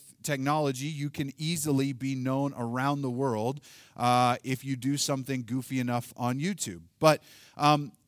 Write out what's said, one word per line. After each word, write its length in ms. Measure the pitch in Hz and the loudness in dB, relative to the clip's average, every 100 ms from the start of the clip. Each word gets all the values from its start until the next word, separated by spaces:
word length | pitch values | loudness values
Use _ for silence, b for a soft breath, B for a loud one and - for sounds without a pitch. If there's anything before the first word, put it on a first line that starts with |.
| - - | -8 -12
technology, 640 | - 139 135 156 143 131 147 | -4 -2 0 2 2 0 -4
you 240 | 151 143 | -6 -6
can 220 | 151 139 131 | -4 -6 -4
easily 540 | 156 170 156 135 139 | -4 -2 2 2 2
be 220 | 127 135 | -2 -4
known 400 | 135 127 135 139 135 | -2 -2 0 -2 -4
around 440 | 117 123 135 143 | -4 -2 0 0
the 100 | 135 | -2
world, 500 | 120 139 107 117 143 - B B B | -2 0 0 -2 -4 -10 B B B
uh, 400 | 123 123 123 120 | 2 6 4 2
if 180 | 127 127 | -2 -4
you 140 | 135 131 | -4 -4
do 200 | 127 143 | -2 0
something 460 | - 135 127 131 | 0 -2 -2 -4
goofy 380 | 113 127 123 131 | -2 -4 -2 -2
enough 320 | 123 120 117 - | 0 -2 -4 -4
on 220 | 120 131 | -2 0
YouTube. 440 | 170 202 - 85 85 - | -2 -4 -6 -8 -14 2
But, 220 | 156 147 - B B B | 4 4 0 B B B
um, 360 | 147 151 143 - | 4 4 2 -12